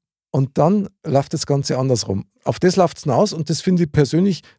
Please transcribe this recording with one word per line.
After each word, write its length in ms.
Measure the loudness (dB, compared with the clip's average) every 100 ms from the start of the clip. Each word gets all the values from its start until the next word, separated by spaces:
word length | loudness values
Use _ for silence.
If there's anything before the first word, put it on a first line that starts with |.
| _ _ _
Und 260 | -4 -2 2
dann 300 | 2 2 -2 _
läuft 280 | -2 -2 0
das 120 | -4 -2
Ganze 320 | -2 -2 -2
andersrum. 480 | 0 0 -2 -6 -6 _
Auf 160 | -6 0
das 160 | 0 2
läuft's 260 | 2 0
hinaus 280 | -2 2 2
und 160 | -2 -4
das 100 | -4
finde 220 | 0 0
ich 60 | 2
persönlich 500 | 2 2 2 0 -2 -8